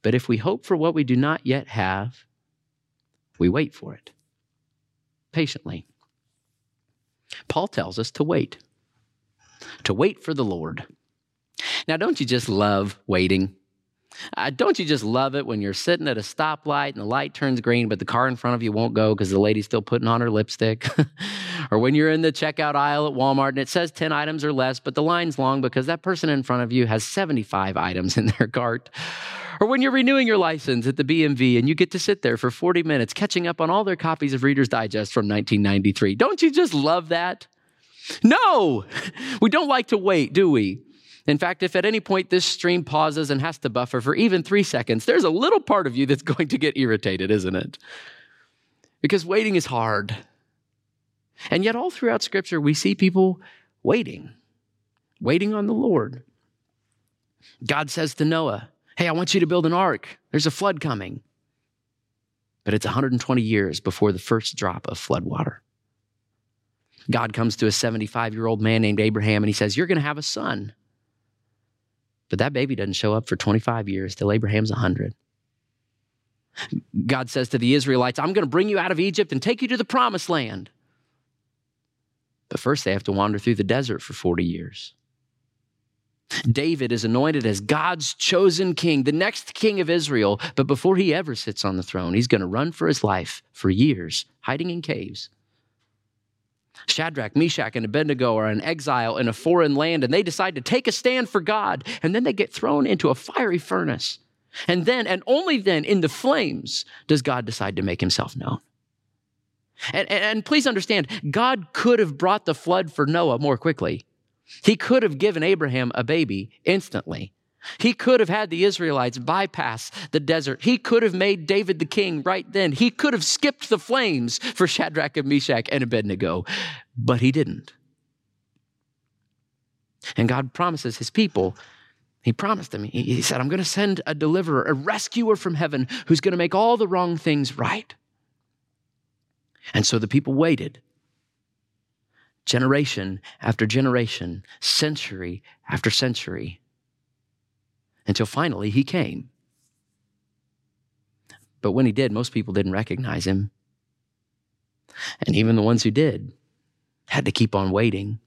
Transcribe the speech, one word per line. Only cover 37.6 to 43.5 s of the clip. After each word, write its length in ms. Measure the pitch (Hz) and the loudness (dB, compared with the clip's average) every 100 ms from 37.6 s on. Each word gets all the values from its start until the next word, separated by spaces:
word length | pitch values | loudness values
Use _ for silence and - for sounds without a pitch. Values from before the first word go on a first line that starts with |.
| _ _ _ - - - | _ _ _ -20 -14 -6
No! 600 | 220 339 453 311 185 120 95 - - | 0 2 4 2 2 -2 -6 -12 -12
<laughs> 280 | - 262 247 | -12 -10 0
We 80 | 220 | 0
don't 200 | 294 302 | 2 0
like 200 | 262 240 | -2 0
to 100 | 214 | -2
wait, 360 | 190 180 135 | 0 0 0
do 160 | 151 190 | 2 2
we? 320 | 139 101 98 - - _ - - | 2 0 -4 -14 -20 _ -10 -2
In 120 | 147 | 0
fact, 240 | 175 180 | 0 -2
if 120 | 185 | -2
at 120 | 185 190 | 0 0
any 140 | 220 | -2
point 280 | - 190 185 | 0 -2 2
this 160 | 185 | 0
stream 400 | 180 - 180 175 | 0 -2 0 0
pauses 460 | 131 151 156 147 147 | 0 0 0 0 -2
and 100 | 139 | -2
has 160 | 151 | -2